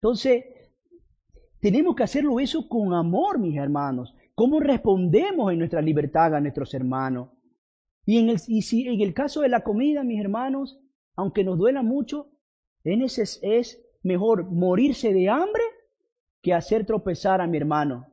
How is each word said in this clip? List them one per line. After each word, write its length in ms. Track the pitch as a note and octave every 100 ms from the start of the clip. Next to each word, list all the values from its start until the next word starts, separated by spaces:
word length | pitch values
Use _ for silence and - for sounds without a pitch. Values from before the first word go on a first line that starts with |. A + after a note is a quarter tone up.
Entonces, 440 | G#3+ A#3+ C4+ B3 - - _ _ _ - _ _ _ - _ _
tenemos 340 | G#3 G3+ F4
que 80 | -
hacerlo 380 | A#3 C#4 D4 A#3+
eso 280 | C4+ D#4+ -
con 260 | A#3+ G3+
amor, 440 | F3 E3+ F#3 F#4+ F4+
mis 180 | F#3 D3
hermanos. 580 | C#3 C#3+ C#3+ B2+ B2 - _
¿Cómo 240 | - A#3+ D4+
respondemos 960 | D4 C4 - F#3+ F3+ F3+ F#4 F#4 G#3
en 60 | E3+
nuestra 240 | E3 E3+
libertad 520 | D#3 D3+ D3 - E3
a 60 | D3+
nuestros 320 | C#3+ C#3 C3+
hermanos? 540 | C3+ B2+ C3 C3 B2+ B2 _ _ _ _ _ _ _ -
Y 120 | A3+
en 120 | A3+
el, 100 | A3+ -
y 140 | A3
si 260 | F#3+ A3+ B3+
en 120 | A#3
el 120 | G3+
caso 300 | E3+ C#4+ D#4
de 60 | C#4+
la 140 | A#3+
comida, 400 | - G#3 C#4 D4
mis 180 | B3+ A3
hermanos, 600 | G3+ G#3 C4 C4+ C#4 - _ _ _
aunque 300 | - F#3+ -
nos 140 | F#3+ F3
duela 240 | G3+ C4+
mucho, 480 | A3+ C4+ A#3 D4 C#4+ _ _ _ _ _
en 180 | - G3+
ese 200 | C4 -
es, 160 | G#3 -
es 420 | G3 A3+ A#3+ - _ _
mejor 420 | F3+ F3+ G#3+ A3+
morirse 680 | F3+ F3 F3+ F3+ C#4 C4 A#3
de 160 | F#3+ F#3
hambre 340 | B3 F#4+ A4 A#4 - _ _ _ _ _ _
que 140 | -
hacer 320 | F3 - A3 G#3
tropezar 540 | A3 - E3 G3+ F#3+
a 60 | E3+
mi 120 | E3
hermano. 480 | D3 D3+ D3 B2 B2+